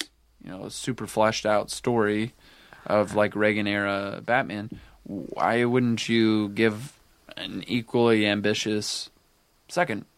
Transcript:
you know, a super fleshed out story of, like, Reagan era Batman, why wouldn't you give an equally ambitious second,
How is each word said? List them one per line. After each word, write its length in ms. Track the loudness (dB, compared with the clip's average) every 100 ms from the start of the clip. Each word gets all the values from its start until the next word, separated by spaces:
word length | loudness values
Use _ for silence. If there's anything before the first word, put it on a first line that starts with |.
| -12 _ _ _
you 60 | -16
know, 140 | -14 -12
a 60 |
super 340 | -8 -8 -6 -4
fleshed 380 | 2 2 2 0
out 240 | 0 -2
story 640 | -4 0 2 2 0 -4 -8 -20 -20 -20 -14 0
of, 260 | 0 2 2
like, 200 | 0 2
Reagan 320 | 2 2 0
era 540 | -2 -2 -2 -4 -8 0
Batman, 540 | 0 0 -6 -10 -14 -18 _
why 600 | -12 -10 -8 -2 2 2 2
wouldn't 440 | 2 2 0 0
you 400 | 4 4 2 0
give 440 | 2 2 2 -8 -16 _ _ -20 -14
an 260 | -12 -10 -4
equally 580 | -4 0 4 6 6 4
ambitious 840 | 2 0 0 -2 -2 -4 -8 -10 _ _ _ _ _ -6
second, 360 | -2 -2 -4 -10